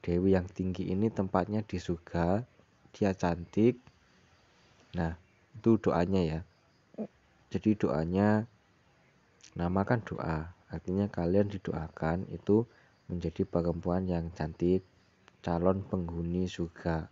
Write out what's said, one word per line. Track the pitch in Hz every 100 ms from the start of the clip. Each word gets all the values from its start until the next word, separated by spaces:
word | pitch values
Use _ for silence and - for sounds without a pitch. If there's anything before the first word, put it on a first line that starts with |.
Dewi | - 87 95
yang | 92 92
tinggi | - 92 92 92
ini | 95 110
tempatnya | - 95 95 90 107
di | 104 90
surga, | - 85 - 87 85 101 127 _ _ _ _
dia | - 101
cantik. | 92 87 85 85 101 117 123 - _ _ _ _ _ _ _ _ _ _ 87
Nah, | 82 82 _ _ _
itu | 107 117 110
doanya | 90 73 90 95 82
ya. | 80 - _ _ _ _ - 208 _ _ _ _
Jadi | 98 107
doanya, | 104 87 71 82 95 104 107 113 _ _ _ _ _ _ _ _ _ - -
nama | 87 95
kan | 98 117 -
doa, | - - 78 85 - _
artinya | 82 - 95 101
kalian | - 85 98 101
didoakan | 98 - 80 80 - 80 87 -
itu | 90 - 107 120 - _ _ -
menjadi | 90 82 -
perempuan | 95 87 85 85 87 90 92
yang | 85 82 -
cantik, | 78 - 87 92 - _ _ _ _ _
calon | - 85 90 98
penghuni | 98 95 85 85 85 87 92
surga. | - 82 - 85 80 -